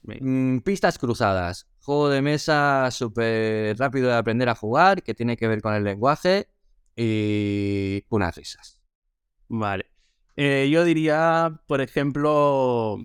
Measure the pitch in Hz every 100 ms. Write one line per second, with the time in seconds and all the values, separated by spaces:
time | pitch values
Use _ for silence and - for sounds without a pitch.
0 | - - 131 131 131 127 147 196 185 -
1 | 123 117 107 95 87 90 - _ - 143
2 | 147 139 139 147 - 151 143 139 131 123
3 | 120 110 113 113 110 110 107 107 135 135
4 | 127 117 113 117 123 117 107 127 185 190
5 | - 107 120 117 113 107 107 107 101 98
6 | 123 151 180 190 - _ _ _ _ -
7 | 117 107 107 104 101 101 101 101 98 98
8 | - 110 90 80 73 - - _ _ _
9 | _ _ _ _ _ 113 104 98 - _
10 | _ _ _ - 143 139 139 160 170 160
11 | 156 151 165 165 165 156 _ 139 131 -
12 | 143 139 147 151 147 135 127 120 110 104